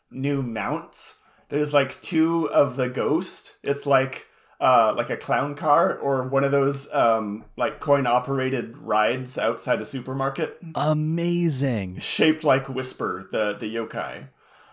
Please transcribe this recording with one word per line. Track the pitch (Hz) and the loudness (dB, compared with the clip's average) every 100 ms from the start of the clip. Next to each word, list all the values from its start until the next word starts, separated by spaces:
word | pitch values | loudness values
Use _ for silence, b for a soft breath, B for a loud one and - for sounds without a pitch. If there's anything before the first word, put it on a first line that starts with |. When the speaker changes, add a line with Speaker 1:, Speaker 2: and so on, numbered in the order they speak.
| _ | _
Speaker 1:
new | 131 139 143 | -6 -2 -2
mounts. | 123 110 101 156 - - - - b b _ | -2 -4 -4 -4 -4 -2 -2 -4 b b _
There's, | 147 147 | -2 2
like, | 143 135 - | 2 0 -4
two | - 160 165 165 156 | -2 2 2 2 2
of | 156 139 123 | 2 2 0
the | 127 | -2
Ghost. | 127 110 160 196 - - - | 0 0 0 -2 -8 -12 -10
It's, | 143 143 143 | -4 -2 2
like, | 135 135 - - b b b | 2 2 -6 -16 b b b
uh, | 135 123 110 104 | 4 6 4 2
like | 117 | -2
a | 113 | -6
clown | - 123 143 143 | -2 -2 -2 -4
car | 160 151 190 - | 2 4 4 0
or | 139 135 127 | -2 -2 0
one | 135 | 0
of | 139 | 2
those, | 143 139 139 - | 2 2 0 -2
um, | 147 117 110 104 104 - - | 2 4 4 0 -6 -10 -4
like, | 120 - | -4 -2
coin-operated | 147 143 127 123 127 135 131 127 110 - | 2 2 4 2 2 -2 0 -2 -4 -10
rides | 110 107 107 131 127 - | 0 2 2 0 -4 -2
outside | 110 123 - 113 | 0 0 0 0
a | 107 | 0
supermarket. | 131 123 135 135 135 160 - 165 151 | -4 -4 -4 -2 -2 -4 -6 -10 -2
Speaker 2:
Amazing. | 147 156 156 170 170 175 170 135 139 113 95 92 | 0 2 0 0 0 2 2 2 0 0 -4 -6
Speaker 1:
Shaped | - - 156 156 | -4 2 2 2
like | 151 135 135 | 2 2 0
Whisper, | 131 131 - 110 92 95 | -4 -4 -2 -4 -6 -4
the, | 117 104 104 | -2 0 -2
the | 110 117 | -4 -4
yokai. | 110 117 69 73 135 b b b b | -6 -6 -8 -10 -16 b b b b